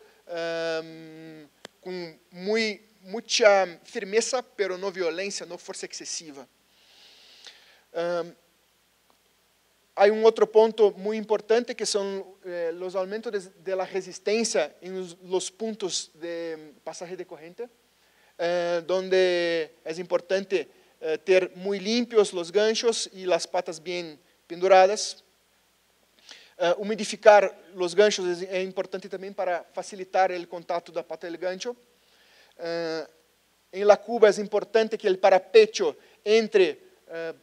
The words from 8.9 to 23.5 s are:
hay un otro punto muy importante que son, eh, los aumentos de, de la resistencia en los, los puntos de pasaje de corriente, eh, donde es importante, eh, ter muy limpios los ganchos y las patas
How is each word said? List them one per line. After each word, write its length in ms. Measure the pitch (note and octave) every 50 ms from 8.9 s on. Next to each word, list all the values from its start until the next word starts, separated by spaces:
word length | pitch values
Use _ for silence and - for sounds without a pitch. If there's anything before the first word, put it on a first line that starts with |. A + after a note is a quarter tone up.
| _ _ _ _ _ _ _ _ _ _ _ _ _ _ _ _ _ _ _ _ _
hay 160 | E3+ G3 G#3
un 120 | A3 A3 A3
otro 260 | A3 A3 A3+ G#3+ G#3+
punto 400 | - G#3+ A3 A3+ G#3+ A#3 G#3+ G3+
muy 260 | - F#3+ F#3+ G#3 A3
importante 580 | A3 G#3 G#3 G#3+ G#3 - - A3 A#3 A#3+ - A#3+
que 120 | - G#3+
son, 360 | - - G3+ G3 G3 G3 G3 F#3 F#3 F#3+ _ -
eh, 260 | F#3 F3 F3 E3+ E3
los 220 | E3 F3 F#3 F#3 F3
aumentos 380 | G3 F#3 F#3+ G3+ A3+ A#3 A#3+
de, 80 | G#3 G3+ F3+ F#3+ - _ D#3+
de 120 | F#3 F#3+
la 120 | F#3 F#3
resistencia 880 | F#3 F#3 F#3+ F3+ F#3 E3+ - - G3+ G#3+ A#3 A3+ A3 - G3 D#3 C#3+ - _
en 200 | - F#3 F#3+ F#3+
los, 180 | F#3 F3 E3+ - F#3
los 260 | F3 F#3 F3+ - -
puntos 640 | - - A3 A3+ G#3+ A3 G3+ F3 D#3 - - - _
de 640 | D#3 E3 E3+ E3+ E3 E3+ E3 D#3+ D#3 D#3 D3+ C3 _ _
pasaje 340 | D#3+ D#3+ - F3+ E3+ F#3+
de 80 | F#3 F3
corriente, 420 | - E3+ C#3+ D#3 E3+ F3 - A#3+ A#3+ _ _ _ _ _ _ _ _ _ _ _ _ _
eh, 460 | - E3+ E3+ F3 F3 F3 F3 F3 E3+ E3
donde 920 | D#3+ F3+ F#3+ F#3+ F#3 F#3 F#3+ F#3 F3+ F3 F3 F3 E3+ E3+ E3 D#3 D3 _ _ _
es 140 | D#3 D#3+
importante, 720 | F3 F3+ F3 F3+ E3+ F3 - F#3 F#3+ G3 F#3+ G3 E3+ C#3 - _ _ _ _ _ _
eh, 160 | D#3 D#3+ D#3
ter 340 | D3+ - G3 F#3 F#3 F3+ F3+ F#3
muy 240 | F3+ F#3 G3+ G3+ G3
limpios 520 | F3+ G#3 A3+ A#3+ A#3+ A#3+ A#3+ G#3+ G3+ G3
los 200 | F#3+ F3+ E3+ E3
ganchos 580 | F3 G#3 G#3+ A3 A3 G#3+ B3 A#3 A3 - - - G3
y 120 | F#3+ F#3
las 220 | F3+ E3+ E3+ -
patas 340 | -